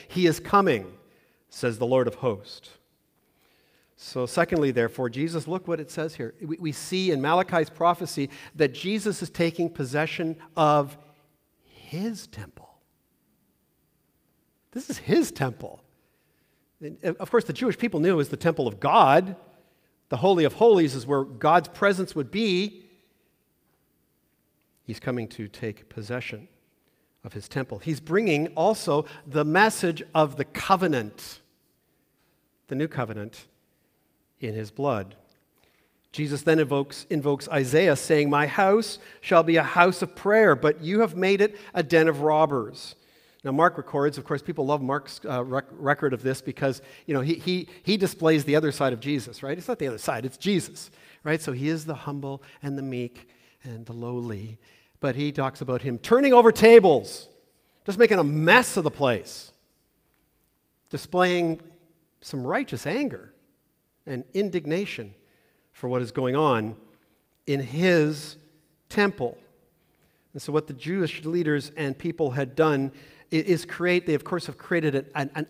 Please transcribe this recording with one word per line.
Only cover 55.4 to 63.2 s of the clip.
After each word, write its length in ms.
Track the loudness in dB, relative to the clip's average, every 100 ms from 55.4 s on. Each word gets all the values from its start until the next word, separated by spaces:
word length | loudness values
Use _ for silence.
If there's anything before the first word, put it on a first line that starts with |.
| -6 -6
about 180 | -6 -4
him 160 | -4 -6
turning 380 | 2 4 8
over 180 | 10 8
tables, 800 | 8 10 12 10 4 0 -16 -20 _ _ _ _ _ -8
just 120 | 2
making 200 | 4 4
a 60 |
mess 520 | 2 2 6 4 4 -2
of 80 |
the 60 | -2
place, 640 | 0 0 0 -6 -18 -20 _ _ _ _ _ _ _ _ _ _ _ _ _ -14
displaying 720 | -14 -4 2 2 2 0 -4 -10 _ _ _ _ _
some 260 | -12 -8 -4
righteous 400 | -4 -4 -8 -6
anger 460 | -4 -4 -8